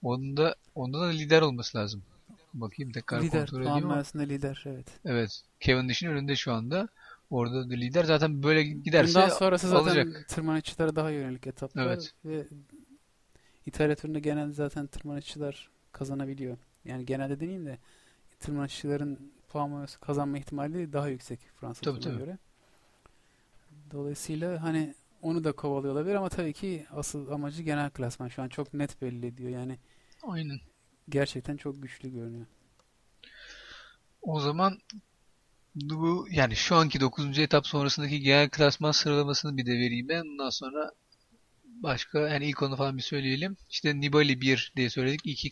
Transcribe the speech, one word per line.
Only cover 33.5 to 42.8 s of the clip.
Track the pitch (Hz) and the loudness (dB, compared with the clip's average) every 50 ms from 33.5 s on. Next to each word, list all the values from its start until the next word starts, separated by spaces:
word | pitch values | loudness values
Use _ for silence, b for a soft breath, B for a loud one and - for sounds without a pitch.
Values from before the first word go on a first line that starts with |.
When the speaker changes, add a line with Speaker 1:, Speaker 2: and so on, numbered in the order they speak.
| B B B B B B B B B B B _ _ _ - | B B B B B B B B B B B _ _ _ -6
Speaker 1:
O | 226 156 151 | -4 -2 0
zaman | 143 143 147 165 185 196 190 - _ - - 214 - _ _ _ _ _ _ _ _ _ _ _ _ _ - | 0 0 2 4 2 2 2 0 _ -18 -18 -18 -20 _ _ _ _ _ _ _ _ _ _ _ _ _ -10
bu, | 151 143 147 156 156 160 165 170 180 - - | -8 -6 -6 -4 0 0 2 0 0 -2 -2
yani | 180 151 135 123 110 | 2 4 4 4 2
şu | - - - 180 | 0 2 4 6
anki | 165 160 151 - 139 | 6 6 6 4 2
dokuzuncu | 135 131 - - 143 143 139 143 156 | 2 2 2 0 -2 0 2 2 4
etap | 147 - 147 139 | 6 6 4 4
sonrasındaki | - - 147 139 139 - - 147 143 147 147 | 4 0 0 2 2 0 0 -2 -2 -2 0
genel | 135 135 135 143 147 139 | 4 6 8 8 6 6
klasman | - - 151 143 - - 156 151 147 | 6 6 6 6 6 4 2 2 2
sıralamasını | - - 156 147 143 147 143 143 - - 151 143 | 4 4 4 2 2 2 2 0 -2 -2 -2 -2
bir | 131 123 | -2 0
de | 120 123 | 2 2
vereyim | 120 120 123 120 120 123 139 | 2 2 2 0 0 -2 -2
ben. | 160 170 165 | -2 -2 -4
Ondan | 151 147 139 135 131 | -6 -6 -6 -4 -4
sonra | - - 135 131 135 151 151 - - _ _ _ _ _ _ _ _ _ _ _ _ _ _ | -4 -4 -6 -6 -4 -4 -6 -6 -8 _ _ _ _ _ _ _ _ _ _ _ _ _ _
başka, | 269 233 240 233 156 131 - - - - 151 151 151 | -20 -14 -6 -2 -2 -2 -2 -2 -2 0 2 2 2
yani | 151 143 139 | 2 0 0
ilk | 147 139 - 143 | 0 0 0 0
onu | 135 135 | 0 0
falan | 131 | 0